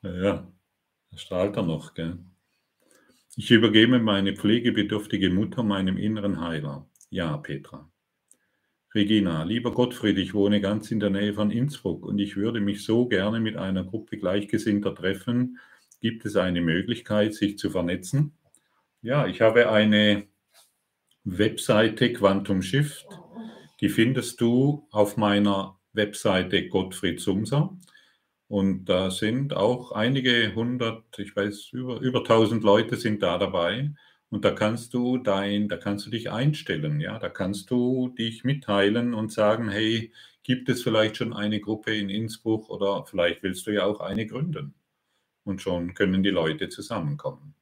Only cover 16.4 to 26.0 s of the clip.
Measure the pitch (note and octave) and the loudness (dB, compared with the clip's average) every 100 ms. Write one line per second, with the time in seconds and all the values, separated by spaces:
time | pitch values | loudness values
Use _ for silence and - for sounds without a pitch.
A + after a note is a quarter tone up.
16.4 | F#2 F2 E2 E2+ G2 A#2+ - G#2+ G#2+ G#2+ | 2 2 2 0 0 -6 -2 2 2 2
17.4 | F#2+ - G2 F#2 E2+ F2+ - C#3 D3 _ | -2 0 -4 -2 -2 -4 -2 0 0 _
18.4 | _ _ _ _ _ _ A2 C#3 - - | _ _ _ _ _ _ -2 0 0 4
19.4 | A2+ A2+ A#2 A2 G#2+ G#2+ G#2+ G2+ - _ | 6 8 6 6 6 6 6 2 -2 _
20.4 | _ _ _ _ _ _ _ _ - F2 | _ _ _ _ _ _ _ _ -8 0
21.4 | G#2+ - - A2 A2+ A2 B2 A#2+ G2 G2 | 0 0 2 4 4 4 0 4 4 4
22.4 | G2 F#2+ F#2 C3+ D3 - - - - - | 0 0 2 0 0 -4 -18 -20 -20 -16
23.4 | A3+ - - _ G2+ - A2+ C3 A#2 - | -16 -18 -20 _ -2 2 2 2 -4 -2
24.4 | A#2 A#2+ C#3 D3 - G#2+ G#2 - G#2 G2+ | 2 4 4 0 -4 0 0 2 2 4
25.4 | G2+ G2 F#2+ - _ G#2 | 4 2 -2 -12 _ -2